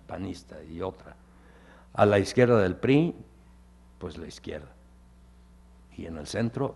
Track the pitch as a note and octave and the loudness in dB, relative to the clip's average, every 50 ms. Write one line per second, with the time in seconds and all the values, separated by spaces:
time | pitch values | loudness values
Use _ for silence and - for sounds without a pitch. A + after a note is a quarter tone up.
0 | - - E2+ F2 F#2+ G2+ F#2 E2 - - - D2+ D#2 D#2+ E2 E2 F#2 F#2+ F#2 - | -16 -14 -12 -10 -10 -10 -12 -14 -16 -20 -20 -20 -18 -14 -12 -10 -8 -8 -10 -12
1 | - - - - - _ - - - - - - - - - - - - - - | -16 -20 -20 -20 -20 _ -20 -20 -20 -20 -20 -20 -20 -20 -20 -20 -20 -4 2 4
2 | G#2+ G#2 G#2 G2+ F#2+ - - B2 B2 A#2+ A#2+ G#2+ F#2+ F#2 F2+ - - A#2+ C3+ D3 | 4 6 6 4 2 2 4 4 6 6 6 6 4 2 0 0 2 2 4 4
3 | E3+ E3+ - - - - - - - - - - - - - - - - - - | 2 0 -4 -8 -14 -20 -20 -20 -20 -20 -20 -20 -20 -20 -20 -20 -20 -20 -18 -14
4 | - E2+ D#2+ D#2+ D#2+ D2 - - - E2 E2 D2+ D2 - - - - - _ _ | -14 -12 -12 -12 -14 -16 -16 -16 -14 -12 -12 -12 -14 -18 -20 -20 -20 -20 _ _
5 | - - _ _ - - - _ - - - - - - - - - - - - | -20 -20 _ _ -20 -20 -20 _ -20 -20 -20 -20 -20 -20 -20 -20 -20 -20 -16 -14
6 | - E2 E2 D2+ D#2 - - G2+ A#2 A#2 - B2 C#3 C3 - | -12 -12 -12 -12 -10 -8 -4 -4 -4 -4 -4 -4 -6 -6 -6